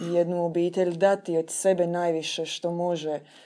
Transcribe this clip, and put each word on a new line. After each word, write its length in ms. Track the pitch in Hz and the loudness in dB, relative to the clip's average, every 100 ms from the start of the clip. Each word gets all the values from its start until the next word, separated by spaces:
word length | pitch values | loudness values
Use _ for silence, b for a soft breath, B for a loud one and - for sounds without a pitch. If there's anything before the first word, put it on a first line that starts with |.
| 170 | 0
jednu 340 | 175 170 175 170 | 2 2 2 0
obitelj, 520 | 170 175 180 180 170 | 0 0 2 0 2
dati 400 | 196 196 190 165 | 2 2 0 -2
od 120 | 160 | -2
sebe 380 | - 196 180 170 | 0 2 2 2
najviše 580 | 175 175 160 156 - 156 | 0 0 0 -2 -6 -6
što 260 | - 175 | -6 -4
može. 480 | 170 175 170 156 147 151 b | -2 -2 -2 -4 -6 -8 b